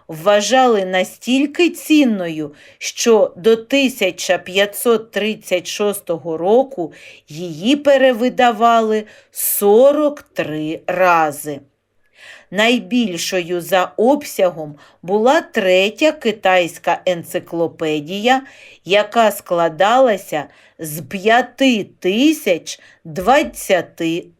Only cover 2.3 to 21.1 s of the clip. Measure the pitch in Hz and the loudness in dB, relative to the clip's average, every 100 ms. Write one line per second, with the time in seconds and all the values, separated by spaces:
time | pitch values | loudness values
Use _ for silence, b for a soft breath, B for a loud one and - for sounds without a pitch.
2.3 | 156 147 B B B - - 233 220 180 | -8 -10 B B B -12 -4 2 4 2
3.3 | 180 214 226 226 277 262 - 190 175 - | 0 0 0 0 0 0 0 -4 -4 -2
4.3 | 175 185 185 202 - 247 220 220 196 208 | -2 -2 -2 -2 -2 0 0 -2 -6 -6
5.3 | 214 - 180 170 - 208 196 - 165 165 | -6 -4 -4 -4 -4 -4 -4 -8 -8 -6
6.3 | 160 180 240 269 - 156 B B B _ | -4 2 2 0 -4 -10 B B B _
7.3 | 151 180 151 214 294 285 277 262 226 247 | -14 -12 -6 -2 0 2 2 2 2 -2
8.3 | - 240 214 233 233 220 214 214 b b | 2 0 2 2 2 0 -4 -6 b b
9.3 | - - - 202 220 277 294 294 294 - | -8 -6 0 4 6 6 4 0 -2 -10
10.3 | - 156 156 156 160 - 180 143 165 156 | -8 -6 -6 -6 -8 -6 0 2 4 2
11.3 | 139 147 143 - _ _ _ B B B | -2 -10 -12 -14 _ _ _ B B B
12.3 | B B 185 226 247 185 247 214 170 - | B B 0 2 0 -2 -2 -2 -4 -4
13.3 | 185 165 175 170 180 180 - 226 285 - | -4 -4 -6 0 0 0 0 2 2 -2
14.3 | - 185 160 151 147 b b 165 208 233 | -2 -2 -2 -12 -16 b b -4 0 2
15.3 | 320 339 233 185 185 202 214 311 302 185 | 2 0 -2 2 2 2 0 -2 0 -4
16.3 | - 190 185 165 - 180 160 - 175 - | -2 2 2 0 -4 -4 -2 -2 -4 -6
17.3 | 175 - 170 165 165 160 151 147 202 233 | -8 -6 -4 -4 -4 -4 -4 -6 -4 0
18.3 | 269 269 B B B 165 202 208 233 214 | 0 -2 B B B -2 0 2 2 0
19.3 | - - 170 165 160 202 254 262 190 - | 0 -4 -2 -2 2 2 4 4 2 -4
20.3 | 156 143 b b b 160 156 - | -8 -8 b b b -12 -12 -12